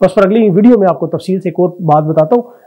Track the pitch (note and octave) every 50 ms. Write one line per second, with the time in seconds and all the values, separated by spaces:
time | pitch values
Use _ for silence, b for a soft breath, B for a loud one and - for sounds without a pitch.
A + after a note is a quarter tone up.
0 | F#3+ F3+ - A3 G3 F#3 G#3 A#3 A3+ G#3 E3+ F#3 G#3 A#3+ B3 A3 F#3+ F#3 D#3+ -
1 | E3+ D3+ - D#3 - - F#3 F#3+ - F3+ E3 - F3+ F3+ F3+ - F3+ D#3 D3+ D3+
2 | D#3 D#3 D#3+ D#3+ D#3 D#3 B3 A#3+ A#3+ B B B B